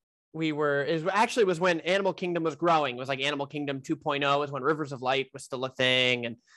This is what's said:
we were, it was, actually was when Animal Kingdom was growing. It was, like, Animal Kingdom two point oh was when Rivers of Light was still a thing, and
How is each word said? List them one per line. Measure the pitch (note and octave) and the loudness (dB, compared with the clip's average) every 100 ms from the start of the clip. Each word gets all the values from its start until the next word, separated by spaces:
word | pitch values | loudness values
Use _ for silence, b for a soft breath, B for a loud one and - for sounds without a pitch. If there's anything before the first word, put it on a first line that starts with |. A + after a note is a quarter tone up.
| _ _ _ | _ _ _
we | D#3 D#3+ | -4 -4
were, | D3+ D3+ C#3+ | 0 2 2
it | C#3 E3 | 0 0
was, | D#3+ | 0
actually | G3 A#3 B3 G3 | 2 2 4 2
was | E3+ | 4
when | F3+ E3 | 2 2
Animal | D#3+ F#3+ G3 | 0 0 0
Kingdom | F3 F3+ E3+ | -2 -2 0
was | D#3+ | -2
growing. | C#3+ E3+ E3 C#3+ | 0 2 4 2
It | B2 | -2
was, | C3 | -6
like, | C3+ | -2
Animal | C#3 D3 C#3+ | -2 -2 -6
Kingdom | D3+ C#3+ C#3 | -6 -6 -6
two | C3+ D#3 | -4 -6
point | D3+ C#3 | -2 0
oh | C#3+ C#3+ | 2 2
was | C#3+ | 0
when | C#3 | -4
Rivers | B2+ D#3 D3 | -2 -2 -4
of | C#3 | -4
Light | B2+ C3+ C3 | -2 -2 -2
was | C3+ | -10
still | - C3 | -12 -6
a | C3 | -6
thing, | - B2+ B2+ B2+ B2 A#2 | 0 2 4 4 2 -4
and | A2+ b | -10 b